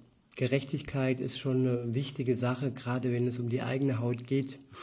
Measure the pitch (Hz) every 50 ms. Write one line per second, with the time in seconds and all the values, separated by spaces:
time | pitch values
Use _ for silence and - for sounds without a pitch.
0 | - - _ _ _ _ - - 131 120 131 139 - - - 139 - - - 139
1 | 131 131 131 127 - 131 - - - 139 131 131 127 127 123 120 120 120 113 127
2 | 139 143 - - 131 120 127 113 123 123 127 123 143 135 117 - - 123 123 127
3 | 123 127 120 120 120 123 120 123 120 120 117 127 113 120 131 135 139 135 123 110
4 | 117 120 120 117 - - 135 135 131 - - - - - - -